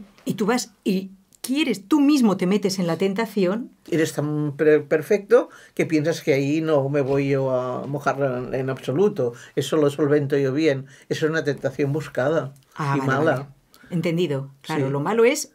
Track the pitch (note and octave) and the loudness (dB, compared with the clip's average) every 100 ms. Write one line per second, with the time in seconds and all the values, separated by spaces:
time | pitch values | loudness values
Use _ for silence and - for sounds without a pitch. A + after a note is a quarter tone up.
0 | - _ - - G3+ B3 - _ - F#3 | -18 _ -8 -2 0 0 -4 _ -2 -2
1 | F#3+ - _ _ - C#4 D4 G3 - D#4 | -4 -14 _ _ -4 -2 -2 -4 0 4
2 | C#4 D4 A3 F#3 F3+ G#3 G3 F#3+ E3+ E3 | 4 6 4 4 2 2 0 -2 -2 0
3 | G3 G3 A3 G#3 F3+ A3 C#4 - - D#3+ | 0 0 -2 0 0 0 -6 -14 -4 0
4 | D#3 - D3+ D3+ D3 C#3 D3+ D3+ C#3 D#3 | 0 -2 -2 -2 -2 0 4 4 4 -2
5 | D3 G3+ G3+ A#3+ E4 - - - D3 D#3 | 0 -2 4 4 4 -8 -8 -4 0 0
6 | D3+ E3 D#3+ C#3 C#3 D#3+ D#3+ D3 C3+ C#3+ | 0 -2 0 0 2 0 0 0 2 0
7 | C3 C#3 C#3 C3+ C3+ B2+ B2+ B2+ B2+ C#3+ | 0 0 0 0 0 -2 -2 -6 -6 -4
8 | C#3 C3+ C#3 B2 B2 C3 C3 B2+ - C#3 | -4 -2 -2 -2 -4 -4 -4 -6 -2 2
9 | G#3 G3+ A#2+ - - - C3+ D#3+ C#3+ C#3+ | 2 0 -4 -6 -8 -6 -2 2 2 2
10 | C#3+ D3 C#3 C#3+ C3+ C#3 D#3 C3+ C#3 - | 2 2 2 0 0 0 0 0 -6 -16
11 | - C#3 D#3 D#3+ D3 C3 C3 - C#3 D3+ | -8 -2 -2 0 -2 -4 -4 -2 -2 -4
12 | C#3 - C3+ D#3+ C3+ - _ - D3 C#3 | -6 -4 -2 -2 -4 -10 _ -6 -2 0
13 | C3+ C3+ D#3+ C3 C#3 - _ _ - F3 | 0 0 2 0 -4 -18 _ _ -8 -4
14 | E3+ E3 E3+ C3+ C#3 - - D#3 C3+ C#3 | -2 0 -2 -2 -6 -12 -6 -2 -2 -2
15 | E3 A#3 A#3 D4 - | 0 2 4 2 -4